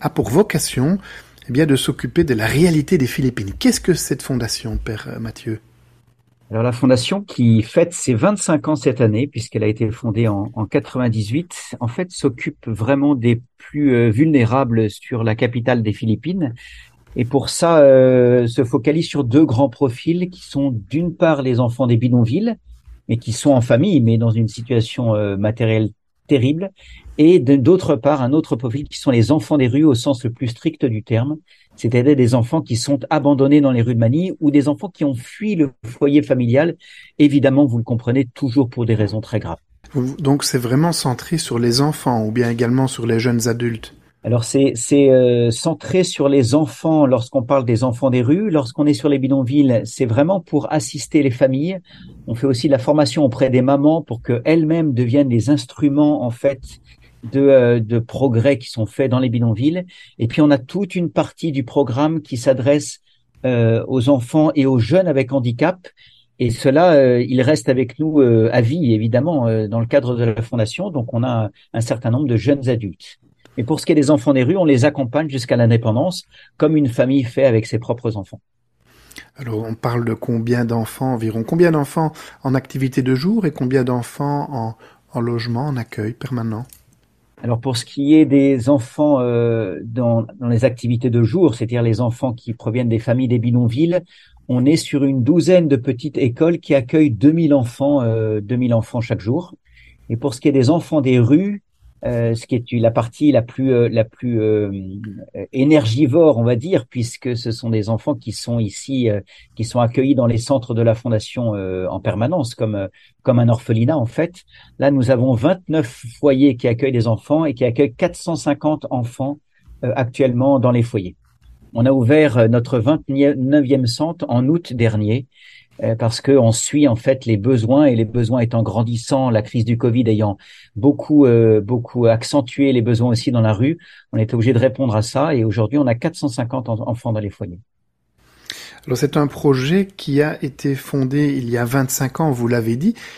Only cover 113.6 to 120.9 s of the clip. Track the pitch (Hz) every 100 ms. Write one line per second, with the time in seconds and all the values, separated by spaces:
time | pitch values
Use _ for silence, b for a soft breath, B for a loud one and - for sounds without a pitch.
113.6 | - 113 117 156 117 - 165 175 - b
114.6 | b - 135 143 123 131 127 117 139 185
115.6 | - 156 117 - 117 - 147 131 143 120
116.6 | 127 117 135 123 110 110 - 151 160 135
117.6 | 123 120 143 117 180 - - 160 - 143
118.6 | 151 151 - 131 120 - 135 147 _ _
119.6 | _ - 123 131 120 - 135 120 131 139
120.6 | 123 120 117